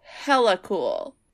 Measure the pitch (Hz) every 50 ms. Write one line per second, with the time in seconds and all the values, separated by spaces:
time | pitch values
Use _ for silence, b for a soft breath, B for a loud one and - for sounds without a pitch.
0 | _ - - - - 285 277 262 240 214 185 180 - - 202 165 123 98 - -
1 | - - - _ _ _